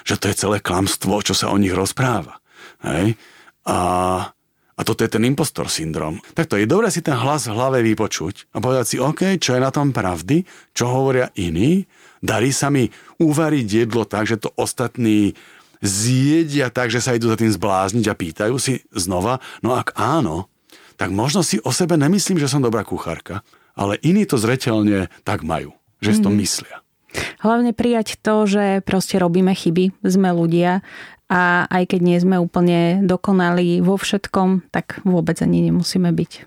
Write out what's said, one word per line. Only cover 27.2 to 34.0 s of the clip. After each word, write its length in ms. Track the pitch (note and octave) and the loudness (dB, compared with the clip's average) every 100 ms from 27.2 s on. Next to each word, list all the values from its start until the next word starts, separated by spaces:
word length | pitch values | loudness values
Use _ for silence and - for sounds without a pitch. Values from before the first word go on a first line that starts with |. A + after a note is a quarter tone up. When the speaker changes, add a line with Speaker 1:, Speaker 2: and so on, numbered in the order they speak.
| - - | -10 -4
Speaker 2:
Hlavne 320 | G#3+ A#3 A#3+ | 0 2 0
prijať 440 | A#3 A#3+ A#3 G#3+ - | 0 0 0 -2 -4
to, 260 | - G#3+ | 0 2
že 200 | G#3+ G3+ G3+ G3 | 2 2 2 0
proste 360 | - F#3+ - G3 | 0 -2 0 0
robíme 340 | F3+ E3+ F#3 | 2 4 2
chyby, 400 | F#3+ - E3 F#3 - | 2 0 2 0 0
sme 300 | G3 F#3 F#3+ | 0 2 2
ľudia 520 | E3+ E3+ E3+ F3 F#3 - - - - _ | 2 2 2 2 0 -4 -18 -20 -20 _
A 320 | F#3 F3+ F3 E3+ | 0 2 2 0
aj 240 | F#3 F3+ | 0 0
keď 100 | F#3 | 2
nie 180 | F3 F3 | 4 4
sme 160 | F3+ F#3 | 4 2
úplne 640 | E3+ - F3 E3+ E3+ F#3 | 2 2 2 4 2 2
dokonalí 800 | F#3+ F3+ - F#3+ F3 F3 F3 F3 | 0 0 2 2 2 2 2 2
vo 160 | F3 | 2
všetkom, 720 | G3 | 0